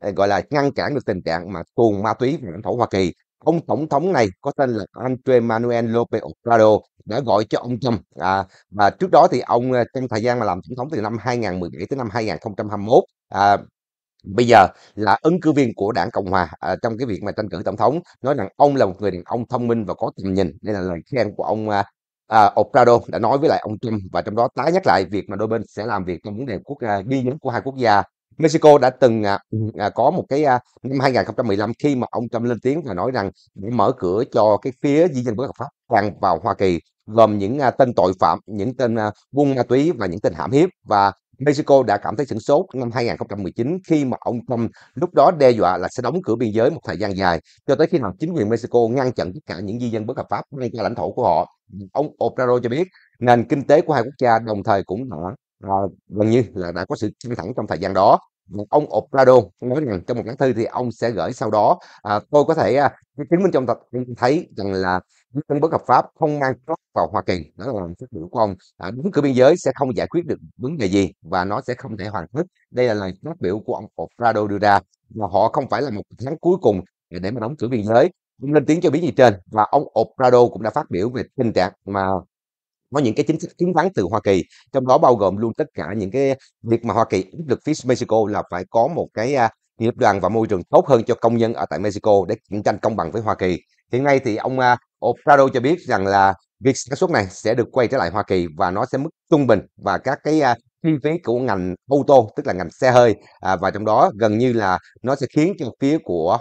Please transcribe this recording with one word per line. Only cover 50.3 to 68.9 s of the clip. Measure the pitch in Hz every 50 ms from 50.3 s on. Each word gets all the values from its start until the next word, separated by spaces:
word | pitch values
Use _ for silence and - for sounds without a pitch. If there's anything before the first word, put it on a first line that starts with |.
| 101 - - _
ngay | 135 139 127 113 -
qua | 117 101
lãnh | 92 117
thổ | 113 85 95
của | - - 123
họ. | 95 82 78 90 - _ _ _ _ 82 95 98 95
Ông | - 123 151 151 - - 107
Obrador | 117 - - 127 123 123 123 123
cho | 117
biết | 120 151 185 185 _ _ _ _ _ -
nền | 120 123 120 120 110 -
kinh | 151 143 127
tế | - 143 156
của | 151 156 151
hai | 131 110
quốc | 131 - -
gia | 127 120 113 113
đồng | 117 113 107 101 92
thời | 117 104 98 90
cũng | - 87 110 135 127
đã, | 92 76 85 92 120 - _ _ _ _ -
à, | 98 98 98 101 95 - _ _ -
gần | 87 104 104 110
như | 113 123 120 - -
là | 98 90 85
đã | 87 87 92
có | - 147
sự | - 110 - - - -
căng | 113 120
thẳng | - 82 95 127
trong | - -
thời | - 90
gian | 80 92 95 98
đó. | 92 98 113 151 185 - _ _ _ _ -
Và | 92 101 104 -
ông | - 151 147 - -
Obrador | 107 107 - - 131 131 123 131 127 113 - _ _
nói | 117 123 127 151 156
rằng | 123 101 90 -
trong | - 123
một | 117 90
lá | 104 127 -
thư | 139 135 117
thì | 110 110
ông | - - - 127 120
sẽ | 113 - 120 117
gửi | 117 92 80 78 80
sau | - 131 110
đó, | 104 104 107 131 175 - - - - -
à, | - 104 104 107 - _
tôi | 147 147 139
có | 156 160
thể, | 160 123 - 123
à, | 139 147 156 - _ _ _ _
chứng | - 143 - 170 175 196
minh | 180
trong | 147 139 131
tập, | 113 113 - _ _ - 123 123 123 123
thấy | - 123 127 147 170 - - _
rằng | - 98 101 95
là | 95 95 92 92 92 - _ _ _ _ _ -
những | 139 -
tên | - 147 147
bất | 147 165
hợp | 160 - -
pháp | - 123 143 143 - _ -
không | 160 151 147 143
mang | 139 131 127 - _
cướp | - 165 - _ _ -
vào | 107 85 80
Hoa | 98 107 -
Kỳ. | - 95 87 76 - _
Đó | - 98
là | 135 127 101 90 85 87 -
phát | 127 -
biểu | - 82 78 180
của | - 123
ông. | 110 101 95 - _ _ _
À, | - - 92